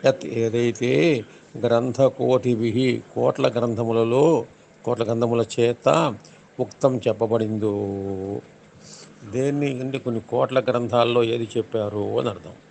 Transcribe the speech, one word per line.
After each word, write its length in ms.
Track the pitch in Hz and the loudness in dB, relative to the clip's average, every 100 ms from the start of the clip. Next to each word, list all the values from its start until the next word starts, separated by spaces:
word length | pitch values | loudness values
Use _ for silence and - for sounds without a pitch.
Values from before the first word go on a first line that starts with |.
| 131 | 2
యత్ 200 | 135 - | 2 -4
ఏదైతే 960 | 117 113 117 120 113 120 139 165 139 82 - - - | -2 0 2 0 0 0 2 2 2 -4 -18 -18 -4
గ్రంథకోటిభిః 1200 | 117 117 127 117 131 - 123 127 127 113 113 110 131 113 - | 0 2 0 2 2 2 0 2 2 0 0 2 0 0 -4
కోట్ల 340 | - 123 131 131 | -2 0 2 0
గ్రంథములలో, 960 | 117 117 113 117 113 113 123 156 147 - - - - | 2 -2 -2 0 0 2 4 4 2 -2 -16 -20 -10
కోట్ల 200 | - 117 | -6 -2
గ్రంథముల 400 | 113 117 117 117 113 - | -2 0 0 0 0 0
చేత 540 | 117 117 131 151 156 101 - - - - | 0 2 2 2 2 -4 -16 -20 -20 -8
ఉక్తం 380 | 117 - 139 127 | -8 0 0 2
చెప్పబడిందో. 760 | 117 107 113 113 107 110 107 101 101 98 98 95 98 101 - - - - - - - - | -2 0 0 0 0 -2 -2 -2 -4 -6 -6 -6 -6 -8 -12 -20 -20 -20 -20 -20 -20 -20
దేన్ని 560 | 110 120 139 143 143 127 | -8 -4 -2 0 -2 -4
అంటే 180 | 131 131 | -6 -6
కొన్ని 220 | 127 113 | -4 -6
కోట్ల 400 | - 120 131 127 | -4 -2 2 0
గ్రంథాల్లో 640 | 127 120 120 120 117 120 | 0 -2 0 2 2 2
ఏది 240 | 113 120 113 120 | 0 -2 -4 -4
చెప్పారు 640 | 110 113 104 104 101 110 | -4 -4 -4 -4 -2 -2
అని 80 | 127 | -2
అర్థం. 260 | 95 - - - | -6 -16 -20 -20